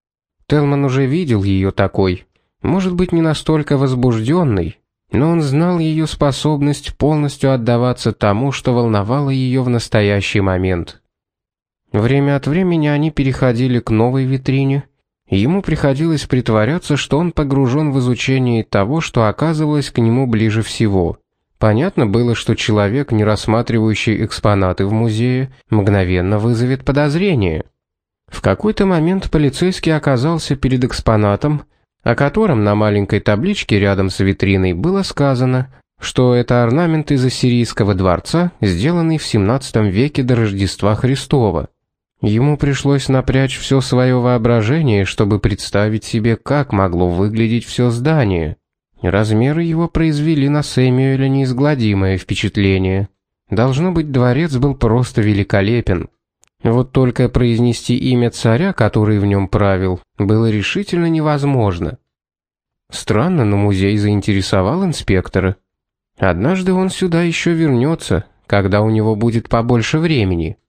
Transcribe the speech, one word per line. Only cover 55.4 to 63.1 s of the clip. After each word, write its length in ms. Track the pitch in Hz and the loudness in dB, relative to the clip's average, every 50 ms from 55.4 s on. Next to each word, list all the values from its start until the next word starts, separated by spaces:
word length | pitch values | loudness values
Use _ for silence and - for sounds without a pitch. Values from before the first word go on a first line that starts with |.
| 101 - - 101 98 104 120 117 107 - 95 82 82 - _ _ _ _ _ _ _ _ _ _ - | 0 0 0 0 0 0 0 -2 0 -2 -2 -2 -4 -8 _ _ _ _ _ _ _ _ _ _ -2
Вот 300 | 117 113 123 123 - - | 0 2 2 0 0 0
только 360 | 135 131 123 117 - 127 117 | 0 2 2 2 0 0 0
произнести 680 | - - 123 120 117 110 120 123 117 - - - 120 | 2 2 2 2 2 2 2 0 0 -2 -2 -2 -2
имя 340 | - - 131 127 120 120 117 | 0 0 0 0 2 0 0
царя, 420 | - - - 117 113 117 180 196 185 | -2 -2 0 0 2 2 0 0 0
который 460 | - 113 101 - 113 107 104 107 101 | 0 0 0 2 2 2 2 2 2
в 80 | 101 | 2
нем 220 | 101 101 98 95 92 | 0 0 0 0 0
правил, 520 | - 107 101 98 95 92 95 92 90 87 - _ _ | 0 0 2 2 2 0 0 -2 -4 -4 -8 _ _
было 320 | - 104 98 107 110 113 113 | -4 0 0 2 2 2 0
решительно 580 | 107 104 95 - - 185 202 - 180 175 170 | 0 -2 -2 -2 -4 -4 -4 -2 -2 0 0
невозможно. 920 | 165 165 160 151 151 147 143 139 143 139 127 110 101 90 87 87 76 123 - _ _ _ _ _ _ _ _ _ _ _ _ _ _ _ _ _ _ | 0 0 0 0 0 0 0 0 0 0 2 0 0 0 -2 -4 -6 -8 -10 _ _ _ _ _ _ _ _ _ _ _ _ _ _ _ _ _ _
Странно, 540 | - - - - | -16 -10 -4 -2